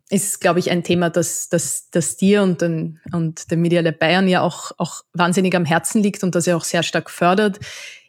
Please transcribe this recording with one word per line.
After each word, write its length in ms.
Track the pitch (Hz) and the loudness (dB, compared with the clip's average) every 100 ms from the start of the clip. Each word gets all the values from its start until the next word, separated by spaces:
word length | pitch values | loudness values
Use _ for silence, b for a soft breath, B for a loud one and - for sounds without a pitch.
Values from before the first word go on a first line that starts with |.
| _ | _
ist, 280 | 202 - - | -2 -2 -2
glaub 180 | 185 170 | 2 2
ich, 120 | 175 | 2
ein 140 | 175 | -2
Thema, 260 | 165 175 170 | 0 0 2
das, 400 | 175 165 - - | 0 -2 -4 -4
das, 400 | 170 - - - | -2 -2 -6 -4
das 260 | 180 - - | -4 -2 0
dir 280 | 190 208 | 2 4
und 180 | 196 170 | 4 2
den, 380 | 170 160 165 160 - | 0 -2 -6 -10 -8
und 380 | 170 165 156 - | -4 -4 -6 -4
dem 120 | 165 | 0
Media 200 | 170 170 | 2 2
Lab 160 | 165 156 | 0 0
Bayern 300 | 160 180 190 | 2 4 4
ja 140 | 180 | 2
auch, 300 | 143 - - - | 2 -2 -12 -6
auch 240 | - - - | -6 -6 -12
wahnsinnig 420 | 165 175 180 185 180 | 0 2 2 2 2
am 100 | 156 | 2
Herzen 380 | 165 - 226 | 0 0 0
liegt 200 | 208 - | 0 0
und 120 | 185 175 | -2 0
das 100 | 170 | 0
ja 100 | 170 | 0
auch 80 | |
sehr 200 | - 175 | 0 -2
stark 260 | 160 165 - | -2 -4 -6
fördert, 500 | - 175 190 214 196 B B B B | 0 2 4 2 -2 B B B B